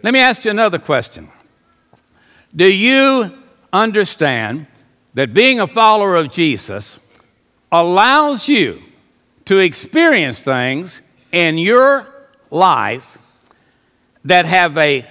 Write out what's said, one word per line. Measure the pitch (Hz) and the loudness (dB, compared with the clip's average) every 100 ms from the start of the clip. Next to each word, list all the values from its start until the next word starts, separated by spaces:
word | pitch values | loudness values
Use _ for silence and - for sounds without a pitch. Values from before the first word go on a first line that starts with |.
Let | 214 | -2
me | 262 | 0
ask | 254 233 220 | 0 -2 -4
you | |
another | 208 220 170 | -2 -2 -2
question. | - 135 - - 71 _ _ _ _ _ _ _ _ _ _ _ _ 156 | -4 -4 -4 -12 -20 _ _ _ _ _ _ _ _ _ _ _ _ 0
Do | 185 | 2
you | 190 233 269 269 262 202 - - _ _ | 2 2 2 2 2 -2 -8 -20 _ _
understand | 185 220 208 185 - 147 120 107 139 147 _ _ _ _ - | -2 0 0 -2 0 -2 -2 -4 -8 -12 _ _ _ _ -6
that | 135 | -2
being | 123 254 247 | 2 2 2
a | 185 | -2
follower | 226 220 214 202 175 | 2 2 4 2 0
of | 147 | -2
Jesus | - 160 110 - 101 - - _ _ _ _ _ _ - | -2 -2 -2 -8 -12 -14 -20 _ _ _ _ _ _ -4
allows | 170 170 185 233 294 294 254 - | 0 2 2 2 2 0 -2 -2
you | 269 135 82 - _ _ _ _ _ - | 0 0 -6 -18 _ _ _ _ _ -2
to | 196 | 0
experience | 185 - - 320 330 247 143 113 | 0 -2 -6 0 2 2 -2 -6
things | 139 127 127 135 180 - _ _ _ 175 | -4 -2 -2 -6 -10 -18 _ _ _ -2
in | 165 160 | -2 0
your | 185 240 269 277 208 - _ _ _ | 0 2 4 0 -4 -20 _ _ _
life | 156 185 131 104 123 - - _ _ _ _ _ _ _ _ _ _ | 0 2 2 -2 -8 -12 -20 _ _ _ _ _ _ _ _ _ _
that | 135 180 160 | 0 0 2
have | 185 175 147 | 2 0 2
a | 151 135 117 | 0 0 -6